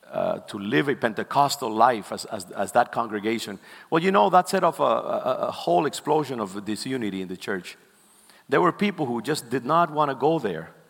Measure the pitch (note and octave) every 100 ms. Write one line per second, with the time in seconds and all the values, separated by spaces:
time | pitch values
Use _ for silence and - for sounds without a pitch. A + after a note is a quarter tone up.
0 | - F#2 F2+ F2+ - G#2+ G2+ C#3+ C#3+ A#2+
1 | A#2+ G#2 G2+ C3+ C#3 - B2 G#2+ A#2+ A#2
2 | F#2+ G#2 - G#2+ F2+ - G2 A#2+ A#2+ -
3 | A#2 G#2+ G#2 A2+ A2 G2 - - - D#3+
4 | F#3 G3 G3+ F3+ F3+ F#3+ F3 D#3 C#3 A2+
5 | - A2+ - B2+ - - - F3 D3+ -
6 | - D3+ C#3+ B2 G2+ G2 G#2 G#2 C3 C3
7 | G#2+ F#2+ F#2 F2+ - G2 F2+ - _ _
8 | _ _ _ - _ C#3+ F3 - G3+ G3
9 | C#3 A#2 A2+ D3 B2 C3 B2 E3 E3+ D3+
10 | D3 C3 C#3 E3 A#2 D#2+ D#2+ -